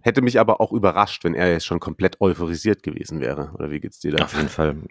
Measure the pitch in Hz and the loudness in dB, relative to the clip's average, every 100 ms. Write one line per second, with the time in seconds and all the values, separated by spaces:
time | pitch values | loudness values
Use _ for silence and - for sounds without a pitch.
0 | 120 123 123 120 113 104 110 110 98 85 | 2 4 4 4 4 4 2 2 2 4
1 | 104 - 87 82 90 85 - 85 - 76 | 0 0 -2 0 2 2 -2 -4 -4 -2
2 | 92 - 98 85 85 82 110 101 - - | -2 2 0 0 -2 -2 0 0 -2 -8
3 | - 80 60 71 71 82 73 73 - - | -8 -6 -6 -6 -8 -8 -8 -8 -10 -8
4 | 76 73 78 76 73 - 78 73 - | -2 0 -2 -2 -4 0 -2 -2 -8